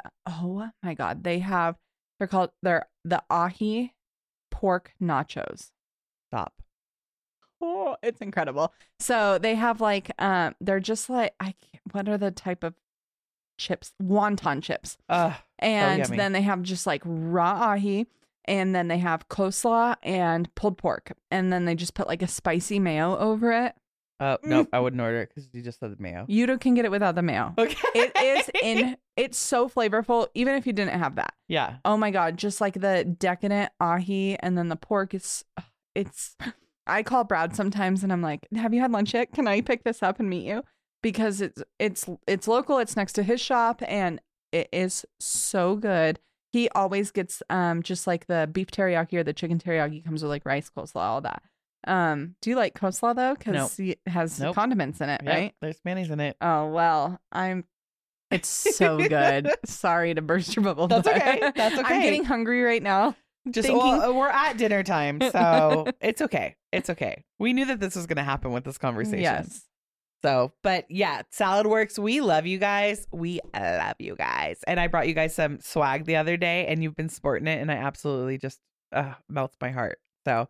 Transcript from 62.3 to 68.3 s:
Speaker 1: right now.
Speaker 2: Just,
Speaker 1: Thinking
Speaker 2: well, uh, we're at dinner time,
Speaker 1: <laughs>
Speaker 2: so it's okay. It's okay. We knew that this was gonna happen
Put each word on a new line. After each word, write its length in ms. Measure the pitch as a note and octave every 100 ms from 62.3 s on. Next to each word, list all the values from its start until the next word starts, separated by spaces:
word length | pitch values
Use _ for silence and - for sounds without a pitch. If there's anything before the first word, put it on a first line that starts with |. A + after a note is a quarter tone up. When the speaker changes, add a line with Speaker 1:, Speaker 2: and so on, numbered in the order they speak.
| B3 A3+ B3
Speaker 1:
right 200 | A#3+ A#3
now. 360 | G#3 G3 B3 - _ _ C4
Speaker 2:
Just, 160 | A#3 C4
Speaker 1:
Thinking 300 | B3+ B3+ C4+
Speaker 2:
well, 140 | A#3+
uh, 20 |
we're 160 | B3+ C4+
at 240 | C4+ D4+ A3+
dinner 240 | A3 G3+
time, 380 | F#3+ E3+ D3 D3
Speaker 1:
<laughs> 100 | C4
Speaker 2:
so 580 | - E3+ D#3+ D#3 D#3 D#3 -
it's 220 | A3 A3+
okay. 340 | D4+ D3+ E2 - _
It's 180 | F3+ -
okay. 360 | E3+ A#2 - - -
We 140 | A3
knew 140 | B3+ C4+
that 160 | A#3+
this 160 | F#3+ F3+
was 80 | E3+
gonna 160 | D#3
happen 300 | C#3